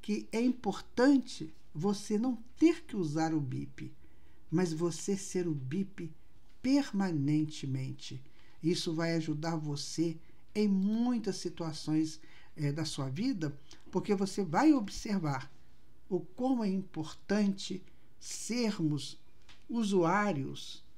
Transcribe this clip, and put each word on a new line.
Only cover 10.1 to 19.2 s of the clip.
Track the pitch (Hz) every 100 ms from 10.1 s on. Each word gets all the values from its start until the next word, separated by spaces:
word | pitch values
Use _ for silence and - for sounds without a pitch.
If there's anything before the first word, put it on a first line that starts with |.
| 165 - - -
em | - 214
muitas | 196 190 220 240 240 208 185
situações, | 175 160 165 156 - 156 156 - - - - -
eh, | 147
da | 143 156
sua | - 135
vida, | 135 247 220 156 - - - -
porque | 190 180 202
você | 196 -
vai | 190 170 294
observar | 277 196 - 226 202 156 135 - - - - - - -
o | 180
como | 160 - 247 254
é | 214
importante | 190 190 - 156 - - 202 202 190 - 190 - - - -
sermos | - - - 233 233 196 156 147 - -